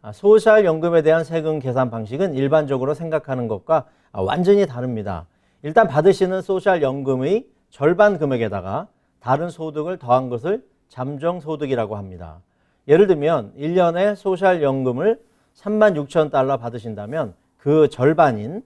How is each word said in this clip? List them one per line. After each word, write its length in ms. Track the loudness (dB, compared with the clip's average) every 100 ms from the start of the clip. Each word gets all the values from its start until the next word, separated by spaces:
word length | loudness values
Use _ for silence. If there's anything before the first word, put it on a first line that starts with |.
아, 80 | -18
소셜연금에 880 | 0 6 6 8 6 4 0 2 2
대한 220 | 4 2
세금 340 | 0 -4 -2 -4
계산 320 | -2 -2 -2
방식은 460 | -4 -8 -4 -4 -2
일반적으로 580 | 2 2 0 -2 -2
생각하는 540 | -6 -4 -6 -4 -6 -4
것과, 380 | -6 0 -2 -2 _ _
아, 100 | -6
완전히 460 | -4 -2 2 2 2
다릅니다. 580 | -4 -6 -6 -6 -8 -12 _ _ _
일단 240 | -2 0 2
받으시는 560 | 2 2 2 0 -4
소셜연금의 1040 | -4 -2 0 0 0 -2 -2 -2 0 -2 -4 _ _
절반 480 | _ 0 4 2 2
금액에다가 680 | -2 -2 -2 -4 -6 -8 -10 _ _ _
다른 280 | -4 -2 -2
소득을 480 | -8 -10 -8 -8 -8
더한 300 | 0 0 0
것을 340 | -6 -4 -6 _ _ _
잠정소득이라고 1040 | -12 -10 -6 -6 -6 -8 -8 -4 -4 -4 -8
합니다. 460 | -12 -16 -18 -20 _ _ _ _ 2
예를 180 | 4 6
들면 460 | 4 2 -2 -4 -10
일 200 | -4 0
년에 400 | 0 0 -2 -2
소셜연금을 1040 | -4 0 2 2 0 0 -2 0 -2 -2 _ _ _
삼만 420 | _ -6 2 2 2
육천 360 | -2 0 0
달러 260 | 0 0 -2
받으신다면 760 | -6 -10 -12 -12 -8 -8 -8 -10 _ _
그 300 | 0 4 4
절반인 760 | 4 0 4 2 2 -8 -10